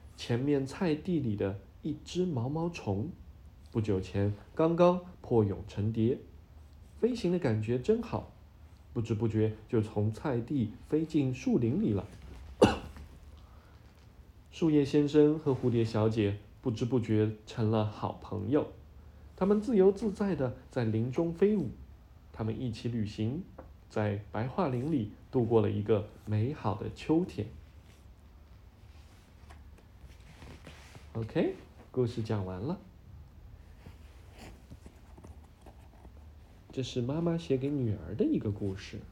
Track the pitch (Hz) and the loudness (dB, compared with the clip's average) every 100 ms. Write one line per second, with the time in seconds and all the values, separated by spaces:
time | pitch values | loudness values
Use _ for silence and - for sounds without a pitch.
0 | - - - 120 139 143 135 - 185 151 | -20 -12 -4 -2 2 0 0 -2 0 0
1 | 190 170 123 104 101 101 - - 165 147 | 0 -2 0 -2 -2 -4 -10 -10 -8 -8
2 | - 170 185 135 123 156 170 170 - 98 | -6 -4 -2 -2 -2 -2 -4 -4 -4 -2
3 | 139 - - - - - - 120 107 95 | -4 -8 -18 -20 -20 -20 -6 -2 0 0
4 | 95 101 101 101 - - 160 170 175 180 | 0 0 0 0 -6 0 2 6 6 6
5 | - - - 120 104 92 101 - 107 113 | -2 -12 0 4 4 0 -8 -4 -2 2
6 | 110 143 - - - - - - - - | 2 2 -4 -20 -20 -20 -20 -20 -20 0
7 | 226 233 175 180 139 110 107 123 127 226 | 0 2 0 2 2 0 0 0 2 0
8 | 226 - - - - - - - - - | 0 -6 -6 -16 -20 -20 -20 -20 -10 -4
9 | 104 107 113 107 107 107 - 117 107 - | -2 0 0 2 2 0 -2 0 0 0
10 | 104 110 - 120 113 285 226 - - 151 | -2 -2 -2 -2 -2 0 -2 -4 -2 -2
11 | 160 156 131 127 - 208 117 151 208 101 | 0 2 0 0 0 2 2 2 2 0
12 | - - - - - - - - - - | -2 -12 -16 -16 -6 6 6 4 -8 -16
13 | - - - - - - - - - - | -18 -18 -20 -20 -20 -20 -20 -20 -20 -20
14 | - - - - - - 170 151 139 151 | -20 -20 -20 -20 -16 0 4 4 6 4
15 | 147 151 151 156 151 135 127 117 113 113 | 4 8 6 6 0 0 2 2 2 2
16 | 110 110 101 101 - - 131 110 120 127 | 2 4 2 0 -8 -8 -4 -2 0 0
17 | - 107 107 107 - - 110 110 107 107 | 2 2 2 -2 -10 -2 0 2 0 -2
18 | - - - 98 98 143 - - - - | -8 -8 -8 -6 0 0 0 -8 -20 -20
19 | - - - - 190 208 214 226 190 196 | -20 -20 -14 -2 2 2 2 6 6 6
20 | 226 190 202 156 127 - - - 113 107 | 0 -2 -2 0 -2 -4 -8 -2 0 0
21 | 120 127 165 170 196 214 131 - - - | 0 0 -2 2 4 4 -2 -6 -16 -20
22 | - - - - 113 113 131 107 120 117 | -20 -20 -16 -6 -4 -2 -4 -4 -4 -2
23 | 104 - 110 143 190 - - - - - | -4 -2 -2 -2 -8 -14 -20 -20 -8 -2
24 | 107 104 - - 131 - 170 123 135 156 | 0 -2 -4 -6 -4 -2 0 0 0 -2
25 | 107 - - 131 113 113 104 101 104 107 | -2 -8 -4 0 4 4 4 0 2 2
26 | 104 - - 107 117 151 113 98 - - | 0 -10 -4 0 0 -2 -4 -4 -6 -8
27 | - 160 185 - 107 - - - - - | 0 2 2 -4 -10 -10 -20 -20 -20 -20
28 | - - - - - - - - - - | -20 -20 -20 -20 -20 -20 -20 -20 -20 -20
29 | - - - - - - - - - - | -20 -20 -20 -20 -20 -20 -20 -20 -20 -20
30 | - - - - - - - - - - | -20 -20 -20 -20 -18 -18 -18 -20 -20 -20
31 | - - 110 156 285 381 - - - - | -12 -8 -4 0 0 -2 -14 -20 -10 -2
32 | 123 113 110 107 92 92 117 190 - - | -2 -2 -4 -2 -4 -6 -6 -6 -10 -20
33 | - - - - - - - - - - | -20 -20 -20 -20 -20 -20 -20 -20 -20 -20
34 | - - - - - - - - - - | -20 -20 -20 -20 -20 -20 -20 -20 -20 -20
35 | - - - - - - - - - - | -20 -20 -20 -20 -20 -20 -20 -20 -20 -20
36 | - - - - - - - - 127 127 | -20 -20 -20 -20 -20 -20 -10 -6 -4 -2
37 | 120 151 170 165 165 131 135 147 120 104 | -2 0 0 0 0 0 0 0 0 -2
38 | - - 285 247 113 98 101 95 - 107 | -4 0 2 2 0 -2 -2 -4 -8 -14
39 | - | -14